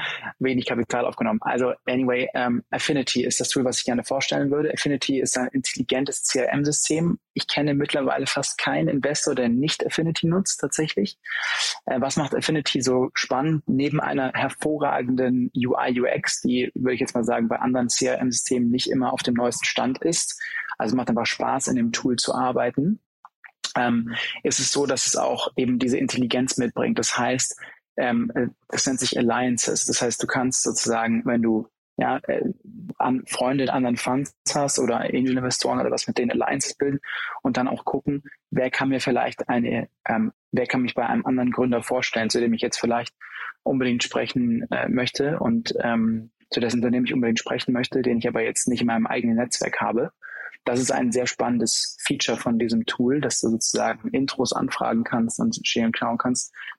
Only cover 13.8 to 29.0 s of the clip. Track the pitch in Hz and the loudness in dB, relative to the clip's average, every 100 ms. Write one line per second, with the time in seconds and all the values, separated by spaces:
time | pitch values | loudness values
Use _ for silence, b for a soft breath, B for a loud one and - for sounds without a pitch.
13.8 | 143 151 151 143 131 - 135 - 151 151 | 2 0 0 0 -2 0 -4 -2 -2 0
14.8 | 143 143 123 127 127 127 123 127 123 127 | 0 0 0 2 4 2 2 0 0 2
15.8 | 131 123 123 143 - - 127 123 123 - | 2 2 2 0 -2 -2 0 0 0 -2
16.8 | 127 120 131 123 117 117 113 120 127 127 | 0 0 0 0 0 2 2 0 0 2
17.8 | 120 - 127 127 127 120 - 127 120 127 | 2 0 0 0 0 0 0 2 2 2
18.8 | - 135 127 131 - 120 120 - - - | 0 0 0 0 0 0 0 0 -2 0
19.8 | 120 131 165 175 - - B B B B | 0 0 0 0 -2 -6 B B B B
20.8 | 110 127 120 117 117 - 123 131 - 127 | 0 0 2 0 0 0 0 0 0 2
21.8 | 117 117 131 117 - 123 127 123 123 135 | 2 0 0 0 0 0 0 2 0 2
22.8 | 160 214 _ _ - _ - _ - 127 | 0 0 _ _ -20 _ -20 _ -6 0
23.8 | 120 117 117 117 B B 151 131 131 143 | 2 2 0 -4 B B -2 0 0 0
24.8 | 139 131 - - 135 123 - - 127 123 | 0 0 0 0 0 -2 -4 -2 0 2
25.8 | 127 131 135 127 123 127 127 - 120 - | 2 2 0 0 0 0 0 0 -2 0
26.8 | 120 117 123 - 120 131 - - B B | 0 0 0 0 0 0 -2 -6 B B
27.8 | _ - 123 117 113 - 120 - - - | _ -4 0 0 0 0 -2 -4 -8 -2
28.8 | - 131 | -2 0